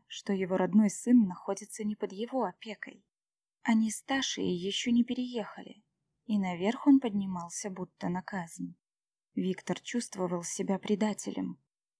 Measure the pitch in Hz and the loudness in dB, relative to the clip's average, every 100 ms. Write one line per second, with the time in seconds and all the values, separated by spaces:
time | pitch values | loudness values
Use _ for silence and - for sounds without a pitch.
0 | - - - 190 185 190 180 208 208 - | -14 -12 -4 -2 0 2 4 6 4 2
1 | 240 247 196 180 - 196 208 - 214 214 | 6 6 6 0 -6 -6 -6 -6 -6 -4
2 | 202 190 240 262 202 - 226 202 - - | -6 -6 -4 -2 -2 -4 -14 -12 -14 -18
3 | _ _ _ _ _ _ - 220 220 - | _ _ _ _ _ _ 2 4 4 -2
4 | - 269 262 - 185 180 190 202 247 240 | -4 -2 -2 -2 0 0 -2 -2 2 4
5 | 240 247 254 240 196 - - - _ _ | 4 0 -4 -4 -6 -10 -16 -18 _ _
6 | _ _ - 208 185 175 190 254 294 269 | _ _ -2 0 0 0 0 2 8 8
7 | 247 202 190 180 170 - 214 185 180 - | 6 -2 -2 -6 -8 -8 -8 -8 -10 -6
8 | 175 180 - 196 170 - 175 - _ _ | -4 -4 -4 -8 -8 -10 -10 -12 _ _
9 | _ _ _ - 180 180 - 180 - 240 | _ _ _ -4 -2 -2 -4 -6 -4 -6
10 | - 190 180 175 170 - 185 190 - 202 | -6 -4 -2 -2 -4 -6 -2 -2 0 0
11 | 214 196 - - 185 180 _ _ _ _ | 0 -2 -6 -4 -6 -8 _ _ _ _